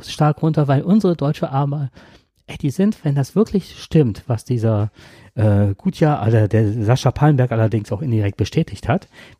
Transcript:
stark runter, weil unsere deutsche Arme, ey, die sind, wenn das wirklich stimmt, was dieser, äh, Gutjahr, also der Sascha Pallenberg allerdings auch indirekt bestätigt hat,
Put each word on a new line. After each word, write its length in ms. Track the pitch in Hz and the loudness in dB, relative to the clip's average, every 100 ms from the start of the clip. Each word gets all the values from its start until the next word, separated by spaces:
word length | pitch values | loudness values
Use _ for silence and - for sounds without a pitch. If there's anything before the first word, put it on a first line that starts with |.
| - | -8
stark 360 | - 151 151 | 0 0 2
runter, 260 | 160 156 143 | 0 0 2
weil 140 | 135 | 0
unsere 320 | - 214 190 170 | 2 2 2 0
deutsche 340 | 143 151 165 | -2 -2 -2
Arme, 400 | 135 143 147 135 - - - _ _ - | -2 -2 -4 -6 -10 -20 -20 _ _ -20
ey, 100 | - | -8
die 120 | 143 | -6
sind, 340 | 131 202 - | 0 -2 0
wenn 120 | 151 143 | -2 -2
das 200 | 135 185 | -2 0
wirklich 460 | 220 196 - - | 0 -2 -6 -14
stimmt, 420 | - 160 127 98 - | -2 2 2 0 -4
was 160 | 117 - | -6 -2
dieser, 460 | 123 113 107 104 - - - - - | -2 0 0 -2 -6 -20 -20 -14 -2
äh, 380 | 107 101 101 98 | 2 4 2 0
Gutjahr, 440 | 190 - 156 147 | -4 0 0 2
also 280 | 104 113 104 | 2 2 2
der 360 | 110 107 113 | 2 0 0
Sascha 280 | 104 127 131 | 0 0 0
Pallenberg 400 | - 147 139 123 | 2 2 4 0
allerdings 400 | 117 110 110 104 | 0 0 0 -4
auch 100 | 101 | -6
indirekt 360 | 151 113 101 - | -2 -2 -2 -2
bestätigt 500 | 98 - 165 101 - | -4 -2 -4 -6 -4
hat, 200 | 160 - - - - | -4 -4 -18 -20 -14